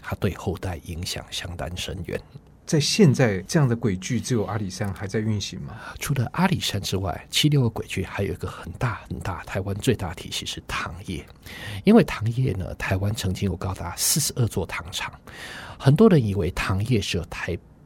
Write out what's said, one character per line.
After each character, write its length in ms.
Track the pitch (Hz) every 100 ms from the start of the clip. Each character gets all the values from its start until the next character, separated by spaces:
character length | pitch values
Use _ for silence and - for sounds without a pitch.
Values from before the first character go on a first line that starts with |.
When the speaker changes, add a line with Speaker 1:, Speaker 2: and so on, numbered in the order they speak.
Speaker 1:
它 140 | - -
对 180 | 104
后 240 | 82 - 92
代 220 | 95 85 -
影 200 | 82 87
响 180 | - -
相 260 | - 92 87
当 120 | - 87
深 260 | - 78 87
远。 140 | - - - - - -
Speaker 2:
在 140 | 160
现 340 | 143 - 185
在 280 | 120 127 95
这 180 | 87 170
样 80 | 139
的 80 | 117
轨 200 | 117 92
距 240 | - 120
只 120 | 98
有 120 | 123 95
阿 100 | 104
里 140 | 101
山 220 | - 104
还 120 | 92 101
在 140 | 110
运 200 | 107 107
行 200 | - 92
吗？ 120 | - - - -
Speaker 1:
除 140 | -
了 120 | 135 117
阿 160 | - 185
里 140 | 143
山 200 | - 101
之 140 | - 95
外， 320 | 95 - -
七 200 | - 151
六 160 | 143 120
二 40 |
轨 160 | - -
距 180 | - 92
还 180 | -
有 80 | 101
一 40 | 90
个 100 | 90
很 240 | - -
大 280 | - 123 98 -
很 120 | -
大， 240 | - 82
台 160 | - 101
湾 160 | 95 101
最 180 | 113
大 200 | 113 90
体 180 | 82 -
系 140 | - -
是 180 | - -
糖 300 | - - 82 -
业。 200 | 87 - - - - - 98
因 100 | -
为 80 | 226 170
糖 200 | - 107
业 220 | 117 127
呢， 200 | 95 90 -
台 200 | - 98
湾 180 | 95
曾 200 | 110 -
经 160 | 92 101
有 60 | 87
高 160 | 95
达 200 | 95 87 90
四 240 | - -
十 100 | - -
二 100 | 113
座 180 | - 85
糖 200 | - 80
厂， 200 | - - - - - - - - -
很 160 | -
多 140 | 147 226
人 180 | 180 110
以 100 | 98
为 140 | 80
糖 320 | - - 95 110
业 160 | 120
是 160 | 95 90
有 80 | 78
台， 320 | - - 87 - -